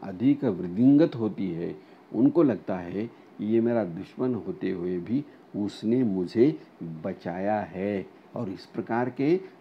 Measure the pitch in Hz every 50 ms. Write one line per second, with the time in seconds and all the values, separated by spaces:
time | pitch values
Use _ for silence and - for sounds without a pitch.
0 | - 95 95 90 117 139 143 139 - 123 95 85 90 87 90 107 123 135 143 147
1 | 165 160 - 120 110 107 95 - 98 92 85 82 85 85 78 - - - - -
2 | - - - 104 127 147 151 175 160 135 107 - - - 98 90 87 85 90 98
3 | 113 117 - - - - - - 104 107 113 117 117 120 120 113 104 87 82 95
4 | 90 - - - 127 127 123 123 - 95 87 - 101 95 95 87 87 90 92 87
5 | 85 98 117 143 147 - - - - - - 98 104 98 - - - 107 117 127
6 | 131 110 95 92 90 82 - 110 123 151 156 - - - - - 87 82 80 80
7 | 82 98 90 - - 90 85 92 95 101 107 104 95 80 90 90 98 104 104 95
8 | 92 - - - - - - 110 120 95 95 - - - - 120 - - 113 120
9 | 123 127 120 - 135 151 175 190 190 - - -